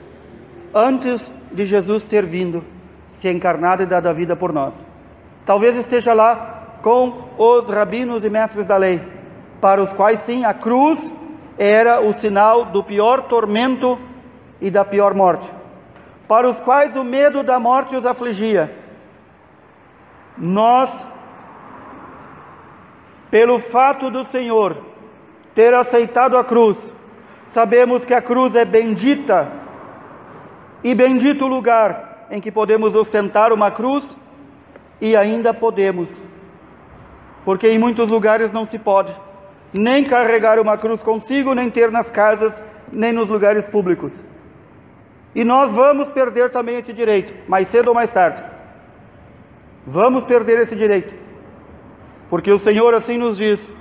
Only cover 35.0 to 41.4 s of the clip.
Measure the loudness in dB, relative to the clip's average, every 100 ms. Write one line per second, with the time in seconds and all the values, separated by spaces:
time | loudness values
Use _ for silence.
35 | 0 2 2 0 -2 -2 -2 0 -2 -2
36 | -8 -12 -20 -20 -20 -20 -20 -20 -20 -20
37 | -20 -20 -20 -10 -4 0 2 2 0 0
38 | 0 0 2 0 -2 -4 -8 -6 0 0
39 | -2 -8 -20 -20 -20 -20 -12 -4 0 0
40 | 2 2 2 2 2 2 2 -2 -4 -4
41 | -4 -4 -4 -4